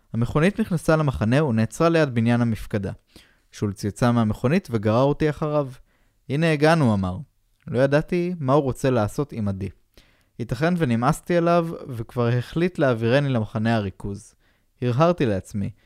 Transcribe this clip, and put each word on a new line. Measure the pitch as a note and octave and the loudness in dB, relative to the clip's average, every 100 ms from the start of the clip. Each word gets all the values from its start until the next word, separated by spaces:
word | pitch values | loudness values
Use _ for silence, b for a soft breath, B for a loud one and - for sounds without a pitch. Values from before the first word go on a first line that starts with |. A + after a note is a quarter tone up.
| b | b
המכונית | A2+ A2+ D3+ F3 - | -4 -2 2 0 0
נכנסה | A3 E3 - D#3 | -4 -2 2 2
למחנה | D3 - G#2+ C3 | 2 0 2 2
ונעצרה | D#3+ A2 A2 - E3 | 2 2 0 2 2
ליד | E3 D3 | 4 2
בניין | A#2+ A2+ A#2+ | 2 2 2
המפקדה. | A#2 A2 - G#2+ F#2+ G2 b b b b b | 2 -2 -4 -6 -6 -10 b b b b b
שולץ | - G#2 G2 | -6 -6 -4
יצא | G#2+ - B2 | -8 0 0
מהמכונית | A#2+ A2 G#2 B2 - - | 2 0 0 0 0 -2
וגרר | A#2 G#2 A2+ | -2 0 2
אותי | C#3 C#3+ D#3 | 2 2 -2
אחריו. | C#3+ D3+ D3+ C3+ B2+ - _ _ _ - | -2 -2 -2 -4 -10 -20 _ _ _ -6
"הנה | C#3 E3 | -2 0
הגענו", | D3+ D3+ E3 B2+ | 2 4 4 4
אמר. | G#2 F#2 F#2+ - _ _ _ - | 2 -2 -6 -12 _ _ _ -6
לא | A2 | 0
ידעתי | C#3 D3 D#3 F3+ F3 F3+ | 2 2 0 -2 -4 -4
מה | C3 | 2
הוא | D3 | 2
רוצה | C#3 - C3+ | 2 -2 0
לעשות | B2 G#2 - C#3+ | 0 0 -4 -6
עמדי. | A#2 G#2 F#2+ G2 - _ b b b b b | -4 -4 -4 -8 -12 _ b b b b b
ייתכן | A#2 A#2+ E3 F3+ | -8 -2 -2 0
ונמאסתי | D3 A2+ B2 D#3+ - F3 | 0 2 0 -2 0 0
עליו | E3+ E3+ E3 - - | 4 2 0 -8 -10
וכבר | A#2 A#2 B2 A#2 | -10 -8 -2 0
החליט | B2 - E3 F3+ F3 | 0 -2 -2 -2 0
להעבירני | C#3 A2+ A#2 C3+ C#3+ | 0 2 2 2 2
למחנה | B2 G#2 A2+ A2+ A#2 | -2 -2 -2 0 0
הריכוז. | G2 - G2+ G2+ - _ _ _ _ _ | -2 -8 -10 -12 -14 _ _ _ _ _
הרהרתי | B2 A#2+ E3+ F3 C3 | -4 2 2 2 0
לעצמי. | F#2+ - G#2 G2 - | -2 -6 -8 -8 -10